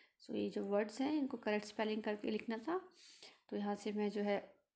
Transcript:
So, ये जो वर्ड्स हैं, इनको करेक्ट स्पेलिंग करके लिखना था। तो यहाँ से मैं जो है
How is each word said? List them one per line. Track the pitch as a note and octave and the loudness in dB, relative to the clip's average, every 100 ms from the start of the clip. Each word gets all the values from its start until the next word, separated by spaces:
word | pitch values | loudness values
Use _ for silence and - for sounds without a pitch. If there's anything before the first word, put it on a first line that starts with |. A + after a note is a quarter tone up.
| - _ | -20 _
So, | - G#3+ | -4 0
ये | G3+ | 0
जो | G3+ G3+ | 0 2
वर्ड्स | G3+ G#3+ G#3+ | 2 2 0
हैं, | C4+ | 0
इनको | D4+ C4 A#3 | 2 0 -2
करेक्ट | A3 G#3 G#3 | 0 0 0
स्पेलिंग | - G#3+ G#3+ | -2 0 0
करके | G#3+ G#3 - | 0 0 0
लिखना | G#3+ - A3+ | 0 0 -2
था। | D#4+ F4+ F#4 - - - - - _ | 0 -2 -4 -12 -20 -18 -20 -20 _
तो | G#3 | -2
यहाँ | G3+ G3+ | 0 0
से | G#3+ | 0
मैं | G#3 G#3 | 2 2
जो | G3+ | 2
है | G3+ G3+ - - _ | 2 2 0 -14 _